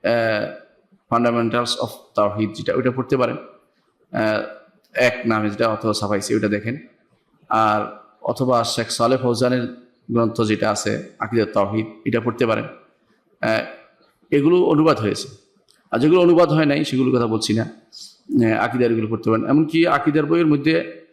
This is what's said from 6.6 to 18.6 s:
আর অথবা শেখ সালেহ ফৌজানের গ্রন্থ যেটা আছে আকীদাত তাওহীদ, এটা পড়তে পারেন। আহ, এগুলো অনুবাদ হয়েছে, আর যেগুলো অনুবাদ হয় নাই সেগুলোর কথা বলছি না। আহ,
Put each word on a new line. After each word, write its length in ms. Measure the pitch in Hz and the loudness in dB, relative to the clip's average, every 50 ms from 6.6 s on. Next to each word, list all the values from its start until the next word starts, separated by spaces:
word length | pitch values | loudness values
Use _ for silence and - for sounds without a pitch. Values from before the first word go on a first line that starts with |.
| 104 110 131 156 - - _ _ _ _ _ _ _ _ _ _ _ _ | -4 -6 -8 -8 -12 -20 _ _ _ _ _ _ _ _ _ _ _ _
আর 320 | - 110 110 107 107 107 101 - - - - _ _ _ | 0 2 2 2 2 0 -2 -6 -10 -18 -20 _ _ _
অথবা 420 | - - 117 - 131 127 127 117 113 | -6 -6 -4 -2 0 0 2 0 0
শেখ 280 | - - - 117 - | -2 -4 -4 -4 -4
সালেহ 260 | - - 120 120 131 127 | -2 0 2 2 2 0
ফৌজানের 460 | 127 123 120 107 127 123 127 127 120 120 - - - _ _ _ _ - | 0 -2 0 0 0 0 0 -2 -4 -6 -10 -16 -20 _ _ _ _ -2
গ্রন্থ 300 | 117 117 117 110 110 - | 0 0 0 0 0 -2
যেটা 300 | 113 107 107 104 - 110 | 0 0 0 0 0 -2
আছে 320 | 104 - - 107 104 - - - - _ | -2 -2 -2 -4 -4 -4 -6 -12 -10 _
আকীদাত 300 | 107 104 117 117 104 - - | -8 -2 0 0 0 0 0
তাওহীদ, 320 | 98 98 98 110 110 110 - - - - | 0 0 0 -2 -4 -4 -6 -12 -8 -6
এটা 140 | - 110 113 | -2 -2 -2
পড়তে 260 | 113 120 110 - 127 | -2 -2 -2 0 0
পারেন। 180 | 113 110 110 107 - - - _ _ _ _ _ _ _ _ _ _ _ _ | 0 0 -2 -4 -10 -14 -20 _ _ _ _ _ _ _ _ _ _ _ _
আহ, 200 | - 110 110 113 123 - - - - _ _ _ _ _ _ _ _ _ | -2 -2 -2 -2 -4 -8 -14 -20 -20 _ _ _ _ _ _ _ _ _
এগুলো 320 | - 143 139 160 180 180 180 | 0 2 4 4 4 4 4
অনুবাদ 360 | - 160 147 156 160 139 - | 4 4 4 4 4 2 2
হয়েছে, 280 | 113 101 - - - - - - _ _ _ _ _ _ _ _ _ _ | 0 -4 -4 -4 -8 -14 -16 -20 _ _ _ _ _ _ _ _ _ _
আর 80 | - 117 | -2 2
যেগুলো 220 | 135 156 175 180 | 4 4 6 6
অনুবাদ 280 | 175 170 170 170 175 147 | 6 6 6 6 4 4
হয় 160 | 156 160 156 | 4 2 2
নাই 200 | 143 139 143 147 | 2 2 0 -2
সেগুলোর 300 | - 131 127 131 127 127 | -2 0 0 2 2 2
কথা 120 | 123 120 | 2 2
বলছি 260 | 110 110 110 - - 107 | 0 -2 -2 -2 -2 -2
না। 100 | 110 110 | -2 -2
আহ, 1000 | - - - _ _ - - - - _ _ _ - 302 - 113 110 110 110 | -4 -10 -20 _ _ -20 -20 -20 -20 _ _ _ -2 0 2 2 2 2 0